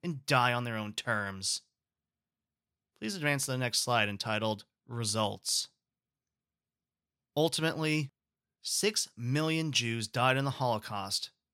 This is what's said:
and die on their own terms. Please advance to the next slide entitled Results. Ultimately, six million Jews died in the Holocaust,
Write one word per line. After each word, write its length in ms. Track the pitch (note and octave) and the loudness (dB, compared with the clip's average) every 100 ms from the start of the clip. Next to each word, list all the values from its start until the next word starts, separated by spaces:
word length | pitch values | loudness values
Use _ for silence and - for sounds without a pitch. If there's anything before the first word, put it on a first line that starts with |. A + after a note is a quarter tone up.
and 240 | F3 C#3+ - | -8 -6 2
die 260 | C3+ B2 | 4 4
on 120 | A#2+ | 2
their 120 | A#2+ A2 | -2 -4
own 160 | G#2 | -4
terms. 680 | G#2 - G#2+ G2+ F#2+ F#2+ - - _ _ _ _ _ _ _ _ _ _ _ _ - | -6 -2 -2 -2 -4 -4 -4 -8 _ _ _ _ _ _ _ _ _ _ _ _ -10
Please 180 | D#3+ F#3+ | -8 -2
advance 300 | D3 C#3 C3+ | 0 0 0
to 60 | |
the 40 | B2+ | -2
next 240 | B2 - | 0 0
slide 300 | - A#2+ G#2 | 2 2 2
entitled 560 | G2+ A2 G#2+ A2 G#2 - _ - | -2 -2 0 0 -2 -8 _ -10
Results. 800 | A#2+ A2 A2 G#2 G2 - - - _ _ _ _ _ _ _ _ _ _ _ _ _ _ _ _ | -6 -2 0 0 -2 -4 -4 -4 _ _ _ _ _ _ _ _ _ _ _ _ _ _ _ _
Ultimately, 760 | - D#3+ D3+ D#3+ D#3 D#3 D3+ C#3 _ _ _ _ _ | 2 2 2 0 0 0 0 -2 _ _ _ _ _
six 480 | - - G#3 G#3+ - - | -4 0 0 0 -4 -4
million 560 | A#2+ C#3+ D#3+ D#3+ D#3+ | -2 0 2 2 0
Jews 340 | C3+ A#2+ A#2 G#2+ | 0 0 -2 -2
died 300 | B2 B2+ C3 | 2 4 4
in 80 | |
the 60 | C#3 | 0
Holocaust, 800 | - B2+ A2 - G#2 G2 - - _ _ | 0 0 0 -2 -6 -4 -4 -6 _ _